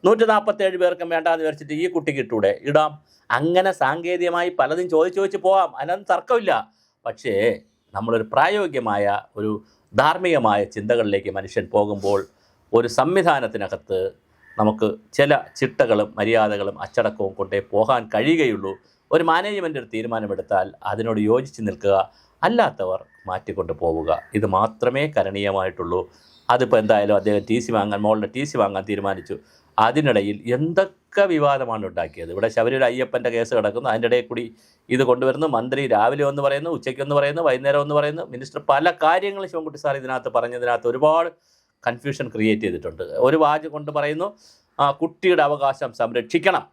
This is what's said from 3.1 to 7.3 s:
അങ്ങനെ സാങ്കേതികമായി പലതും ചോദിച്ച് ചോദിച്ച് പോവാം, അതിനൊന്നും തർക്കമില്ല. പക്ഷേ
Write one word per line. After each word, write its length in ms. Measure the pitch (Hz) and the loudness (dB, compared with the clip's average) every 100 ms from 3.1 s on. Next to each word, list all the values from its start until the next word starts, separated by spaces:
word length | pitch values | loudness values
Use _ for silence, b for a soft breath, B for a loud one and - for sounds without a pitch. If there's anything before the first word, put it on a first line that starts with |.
| _ _ | _ _
അങ്ങനെ 420 | 120 156 180 190 180 | 0 2 2 2 2
സാങ്കേതികമായി 680 | 135 156 170 180 175 170 175 180 | 0 0 -4 -2 0 0 -2 0
പലതും 260 | 135 165 180 | 0 0 0
ചോദിച്ച് 280 | 156 175 180 | 2 2 0
ചോദിച്ച് 200 | 196 196 185 | -2 0 2
പോവാം, 260 | 196 175 - | 2 2 -4
അതിനൊന്നും 300 | 143 185 196 | -6 -6 -2
തർക്കമില്ല. 420 | 180 - 240 196 123 110 _ _ _ 117 | -2 0 -2 2 -2 -2 _ _ _ -12
പക്ഷേ 280 | 113 127 | -8 -4